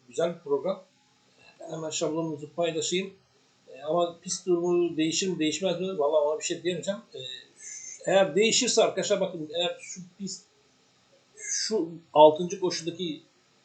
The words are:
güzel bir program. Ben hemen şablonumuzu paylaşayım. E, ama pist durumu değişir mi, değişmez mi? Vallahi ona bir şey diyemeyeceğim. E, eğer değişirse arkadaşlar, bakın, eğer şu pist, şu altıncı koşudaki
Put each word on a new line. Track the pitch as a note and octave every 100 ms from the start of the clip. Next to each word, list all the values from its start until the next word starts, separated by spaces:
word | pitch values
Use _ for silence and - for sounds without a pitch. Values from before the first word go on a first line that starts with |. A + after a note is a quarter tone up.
| -
güzel | - E3+ E3+
bir |
program. | C#3 C#3 D#3+ - - _ _ _ _ _ - -
Ben | E4+
hemen | E3 D#3
şablonumuzu | D#3 D#3 D#3 D#3+ C#3+ D3 -
paylaşayım. | E3+ D#3 - F3+ G3 - _ _ _ _ -
E, | -
ama | D#3 E3+ E3+ E3+
pist | F3+ - F#3
durumu | E3+ F3 F3 E3+ D3
değişir | D#3+ D3+ F#3+
mi, | E3
değişmez | D#3 D3+ F#3 E3+
mi? | F#3+ F3+
Vallahi | D3 D#3 D3
ona | D3+
bir |
şey | - D3
diyemeyeceğim. | E3 E3+ F#3+ G#3 -
E, | C3 B2+ C3 - - - - - - -
eğer | F#3+ F3 D#3+
değişirse | A3 - A#3+ A3+
arkadaşlar, | F3+ F#3+ E3+ F#3+
bakın, | F3+ E3+ D3+ E3
eğer | F3 E3+
şu | - F#3 F3 -
pist, | G3 - - _ _ _ _ _ _ _ _ -
şu | - - - G#3+ E3 E3 -
altıncı | D3 D#3 D3+ F3 F#3+
koşudaki | F3+ E3+ D#3+ E3+ F3 C#3+ - _ _ _